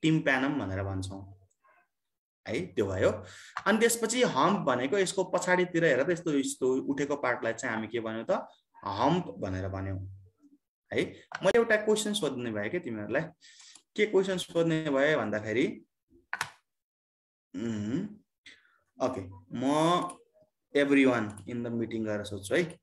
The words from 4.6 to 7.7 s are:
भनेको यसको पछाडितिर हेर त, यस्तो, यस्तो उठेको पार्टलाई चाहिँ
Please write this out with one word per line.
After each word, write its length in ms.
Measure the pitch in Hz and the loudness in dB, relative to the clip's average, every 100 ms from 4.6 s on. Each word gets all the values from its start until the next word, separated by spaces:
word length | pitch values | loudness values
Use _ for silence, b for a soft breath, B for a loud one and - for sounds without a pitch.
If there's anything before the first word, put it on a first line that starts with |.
| 143 | 2
भनेको 300 | 123 131 202 | 2 2 2
यसको 260 | 185 - | 0 0
पछाडितिर 640 | 180 180 180 180 180 165 165 | -2 -2 2 2 4 2 4
हेर 180 | 127 | 4
त, 60 | 147 | 2
यस्तो, 220 | 170 165 | 0 2
यस्तो 440 | 143 135 - 127 131 | 0 0 0 0 2
उठेको 400 | - 139 143 143 | 0 -2 0 0
पार्टलाई 380 | 127 117 117 | 0 0 -2
चाहिँ 220 | 113 127 | -2 -4